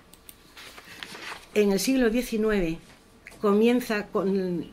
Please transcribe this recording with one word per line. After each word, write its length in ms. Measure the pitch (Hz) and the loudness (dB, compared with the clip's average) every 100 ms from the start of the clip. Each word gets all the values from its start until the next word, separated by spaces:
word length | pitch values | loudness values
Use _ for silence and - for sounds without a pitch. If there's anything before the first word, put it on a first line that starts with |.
| - - - - - - - - - - - - - - - | -20 -20 -20 -20 -20 -20 -20 -20 -20 -16 -16 -14 -14 -16 -6
En 180 | 208 208 | 0 2
el 80 | 196 | 2
siglo 300 | 214 269 240 | 2 2 2
diecinueve 680 | 233 247 226 214 208 170 165 - - - - - - | 2 -2 -2 0 0 0 -4 -10 -20 -20 -20 -20 -4
comienza 640 | 208 202 226 247 247 208 190 | 2 4 4 2 0 -4 -4
con, 600 | 214 185 196 185 175 - | -2 0 0 -2 -4 -6